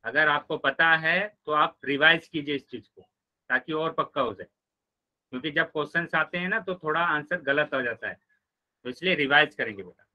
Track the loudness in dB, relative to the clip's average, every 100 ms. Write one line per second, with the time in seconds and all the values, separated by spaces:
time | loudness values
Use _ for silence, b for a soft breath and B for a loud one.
0 | -2 2 2 2 -2 -2 -2 2 4 4
1 | 2 0 -2 _ -2 2 2 0 -4 4
2 | 6 6 0 -8 -4 -6 _ -16 _ -20
3 | _ _ _ _ _ -4 -2 -4 -2 -2
4 | -4 -2 -2 -4 -16 _ _ _ _ _
5 | _ _ _ -10 -4 -2 -2 -4 -4 -4
6 | -2 -2 -2 -4 -4 -4 -4 -6 -2 -2
7 | 0 -2 -4 -6 0 0 0 -2 -4 -6
8 | -10 -12 _ _ _ _ _ _ -12 -6
9 | -2 0 4 4 4 -2 -8 -8 -16 _
10 | _